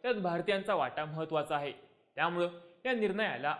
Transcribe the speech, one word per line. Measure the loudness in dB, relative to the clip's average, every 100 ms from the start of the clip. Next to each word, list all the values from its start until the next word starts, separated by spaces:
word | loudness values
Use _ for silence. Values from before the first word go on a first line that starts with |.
त्यात | -2 0
भारतीयांचा | 0 0 0 0 2 2
वाटा | 0 -2 -4
महत्त्वाचा | -4 -2 0 0 -2
आहे. | -2 -8 -16 _ _ 0
त्यामुळं | 0 2 0 -2 -18 -6 -2
या |
निर्णयाला | 2 2 2 0 0 -2